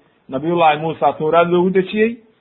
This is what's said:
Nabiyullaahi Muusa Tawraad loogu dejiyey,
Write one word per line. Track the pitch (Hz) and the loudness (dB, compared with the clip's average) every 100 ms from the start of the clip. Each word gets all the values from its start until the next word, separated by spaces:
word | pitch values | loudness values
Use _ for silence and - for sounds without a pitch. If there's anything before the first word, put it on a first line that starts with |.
| _ _ - | _ _ -10
Nabiyullaahi | 131 156 175 160 151 | -8 -2 2 2 2
Muusa | 160 147 151 | -2 -2 -2
Tawraad | 139 156 165 175 | 0 0 2 2
loogu | 175 180 | 2 2
dejiyey, | 190 185 214 220 233 _ _ | 0 -2 0 -2 -4 _ _